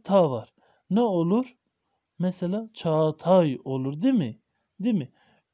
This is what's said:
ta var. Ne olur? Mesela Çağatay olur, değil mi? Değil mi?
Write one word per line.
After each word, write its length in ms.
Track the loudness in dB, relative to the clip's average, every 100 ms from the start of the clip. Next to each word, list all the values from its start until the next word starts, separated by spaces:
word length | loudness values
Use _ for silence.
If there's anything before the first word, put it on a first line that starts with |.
ta 260 | 0 2 2
var. 220 | 0 -8 _ _ _ _
Ne 100 | 0
olur? 560 | 2 0 2 0 -2 _ _ _ _ _ _ -6
Mesela 500 | -4 -4 -6 -6 -8
Çağatay 840 | -8 -2 0 0 -2 2 4 4 -2
olur, 380 | -6 -6 -6 -2
değil 120 | 0
mi? 260 | 0 -2 -8 _ _ _ -6
Değil 140 | -2
mi? 180 | -2 -4 _ _ _ _